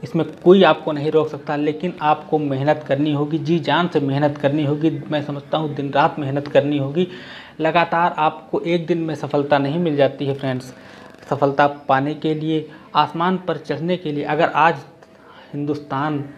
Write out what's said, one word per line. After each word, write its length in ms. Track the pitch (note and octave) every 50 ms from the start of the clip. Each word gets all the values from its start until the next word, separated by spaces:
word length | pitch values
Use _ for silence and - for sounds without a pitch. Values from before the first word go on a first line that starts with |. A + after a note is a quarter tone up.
| -
इसमें 220 | - - E3 D#3 D#3 D#3
कोई 280 | - - F3+ F3+ G3+ F#3
आपको 280 | D#3+ D#3 - - -
नहीं 200 | D#3 C#3+ C#3 D#3
रोक 180 | D3+ D#3 D3 -
सकता, 260 | - C#3 C3+ - D3+
लेकिन 380 | D3 D3 D#3 D3+ D3+ - F3+ - -
आपको 360 | D#3 D3+ D3+ D3+ - - - D3+
मेहनत 440 | D3+ C#3+ C3+ C3 C#3 D3 D3+ C#3+ -
करनी 260 | - C#3 C#3 D3 D#3 D3
होगी, 240 | C#3+ D3 D3 D#3+
जी 200 | D#3 C#3 D3 E3+ E3+
जान 280 | C#3+ C#3+ C#3 D#3+ F3
से 120 | F3 - D3+
मेहनत 380 | C#3 C3+ C3+ C#3 D3 D3 D3
करनी 280 | - - C#3 C#3 D#3 D3+
होगी। 240 | C#3 D3 D3+ D#3 D#3+ C#3+ C#3 C#3 -
मैं 120 | D3+ D3+ C#3+
समझता 340 | - C#3+ C#3+ C#3 - -
हूँ 160 | D#3 D#3+ D3+ C#3
दिन 160 | C#3+ C#3 C#3
रात 280 | C#3 - D3+ D#3+ - -
मेहनत 280 | D3 C3+ C3+ C#3+ C#3+
करनी 300 | - - C#3+ C3+ C#3+ D3
होगी। 300 | C#3+ C3+ C3+ C#3+ E3+ F#3 F3+ - - - - - - - - - -
लगातार 560 | D#3 D#3+ D#3 E3+ E3+ F3+ - E3+ E3+ F3 -
आपको 420 | - D#3 D#3 D#3 - - - - D#3+
एक 260 | - E3 E3+ F3 E3
दिन 100 | D3+ F3
में 160 | E3+ E3 D#3+ D3+
सफलता 420 | C#3 - C#3 - D3 C#3 C#3+ D3
नहीं 220 | C#3 C#3 C#3 D3 F3
मिल 160 | F3+ E3 D3
जाती 300 | C#3+ C#3 C3 C3 - D3
है 80 | C3+ C3+
friends, 400 | C#3 - - B2+ B2+ B2+ - - - - - - - - - - - - -
सफलता 380 | D3 C3 C#3+ C#3 C#3 C#3 C#3+ C#3+ C#3+ - - -
पाने 240 | C3+ C3+ C#3 D3 D3+
के 200 | D3+ - D#3 D#3
लिए, 340 | D#3 D3+ D#3 D#3+ D#3 D3+ - - - - - -
आसमान 420 | E3 D3 C#3+ - E3 E3+ F3+ F#3+
पर 200 | F3+ F#3 - D#3+
चढ़ने 400 | D3 - - D3+ C3+ D#3 F3 F3+
के 140 | F3 - D#3
लिए। 120 | D3 C#3+ -
अगर 260 | - D3+ D3 E3+ - -
आज 200 | D3 D3+ E3 D#3+ C#3 C3+ - - - - _ - - - - - - - - -
हिंदुस्तान 680 | C#3+ D3 D3 D3 - - - C#3 C3+ C#3+ D#3 D3+ C#3+ C3 C#3 -